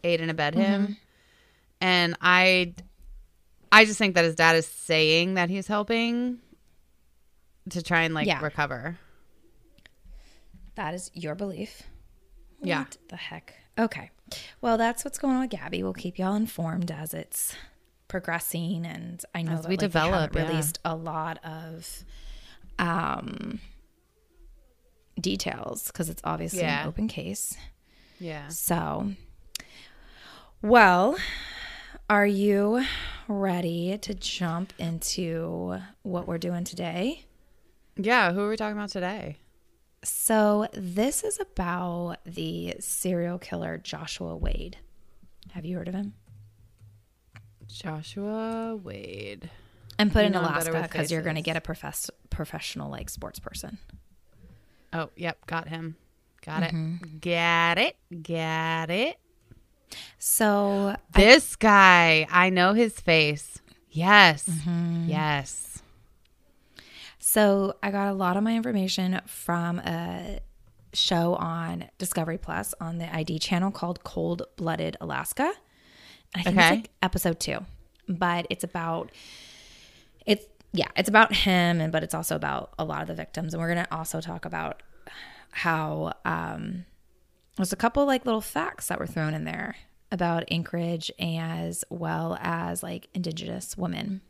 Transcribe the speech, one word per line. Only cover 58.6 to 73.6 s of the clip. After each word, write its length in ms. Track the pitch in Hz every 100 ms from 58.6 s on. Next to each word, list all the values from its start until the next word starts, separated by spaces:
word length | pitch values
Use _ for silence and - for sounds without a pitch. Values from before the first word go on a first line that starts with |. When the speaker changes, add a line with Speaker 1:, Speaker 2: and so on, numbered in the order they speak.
| 160 165 160
Speaker 1:
it. 300 | 185 294 - _ _ _ - _ _ _ - - -
Speaker 2:
So 720 | - - 214 202 202 196 196
I 80 | 208 _ 202
Speaker 1:
This 360 | 208 277 - -
guy, 720 | 220 202 190 175 165 156 156
I 200 | 180 185
know 240 | 185 180
his 260 | 220 226 -
face. 600 | - 160 151 147 - - _ - _
Yes. 560 | 156 185 208 180 147 -
Speaker 2:
Mm-hmm. 600 | 160 160 170 170 170 170
Speaker 1:
Yes. 720 | 151 151 143 135 - - - - - _ _ _ _ _ _ _ - - - - -
Speaker 2:
So 580 | - 220 208 196 196 -
I 80 | 208
got 160 | 196 202
a 40 |
lot 220 | 196 185 190
of 60 |
my 120 | 220 226
information 640 | 240 208 190 190 185 185 -
from 520 | - - 170 170 175
a 600 | 170 165 170 180 175 - - - - _ -
show 420 | - - 175 170 -
on 540 | 165 165 165 175 - -
Discovery 400 | 185 175 165 170
Plus 360 | - 165 202 -
on 160 | 165 170
the 160 | 165
I 100 | 160
D 140 | 160 160
channel 320 | - 175